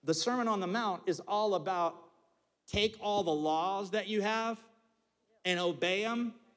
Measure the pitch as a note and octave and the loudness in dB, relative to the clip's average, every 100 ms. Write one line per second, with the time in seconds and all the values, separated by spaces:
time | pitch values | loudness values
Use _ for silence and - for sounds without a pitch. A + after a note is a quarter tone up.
0 | C#3+ D#3+ A#3 B3+ A3+ G#3 F3+ A3 A3 F3 | -2 0 2 0 0 0 0 -2 -2 -2
1 | - D#3+ - G#3 G#3+ F#3 D#3+ F#3 E3+ - | -2 -4 -2 0 2 0 0 0 0 -2
2 | - _ _ _ _ _ - - A2 A2 | -14 _ _ _ _ _ -4 0 0 0
3 | G#3 G3+ E3+ D3+ D#3 D#3+ F3+ G3 G3 G#3+ | -2 0 2 0 2 2 0 -2 -2 -4
4 | G3 G#3+ G3+ A3 A3+ A3+ - _ _ _ | 0 -2 0 0 -2 -6 -10 _ _ _
5 | _ _ _ _ F3+ F3 F3 D3+ F3 F#3+ | _ _ _ _ -2 2 2 0 0 2
6 | A3 A#3 A#3+ - - | 0 0 -2 -6 -16